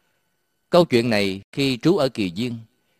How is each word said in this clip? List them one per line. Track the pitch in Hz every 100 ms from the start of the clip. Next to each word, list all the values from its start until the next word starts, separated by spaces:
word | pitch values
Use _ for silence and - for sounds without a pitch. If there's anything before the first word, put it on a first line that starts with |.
| _ _ _ _ _ _ _
Câu | 175 175
chuyện | 117 120
này, | 104 98 95 -
khi | 147 135 123
trú | 156 180
ở | 135
Kỳ | 113 95 85
Duyên, | 120 117 113 _ _